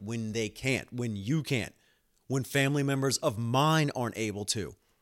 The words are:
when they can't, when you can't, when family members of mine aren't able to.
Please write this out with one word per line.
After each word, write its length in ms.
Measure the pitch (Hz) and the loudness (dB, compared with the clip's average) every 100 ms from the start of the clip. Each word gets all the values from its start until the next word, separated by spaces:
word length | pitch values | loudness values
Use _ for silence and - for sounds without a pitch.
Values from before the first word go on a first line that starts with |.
when 320 | 101 117 110 | -6 -4 -2
they 160 | 110 107 | -2 -2
can't, 420 | - 131 120 - | -2 0 0 -2
when 240 | 123 120 101 | -6 -4 -4
you 260 | 98 156 | 0 0
can't, 320 | 143 131 82 - _ _ _ _ - | 2 -2 -2 -8 _ _ _ _ -4
when 160 | 135 | -2
family 400 | - 143 139 143 | 0 2 2 2
members 340 | 139 139 135 117 | 2 2 0 0
of 180 | 156 110 | 0 0
mine 540 | 117 127 151 160 147 - | 0 4 4 4 2 0
aren't 220 | 117 - | -4 -2
able 260 | 110 98 101 | -4 -2 -4
to. 300 | 113 78 - _ _ | -4 -4 -10 _ _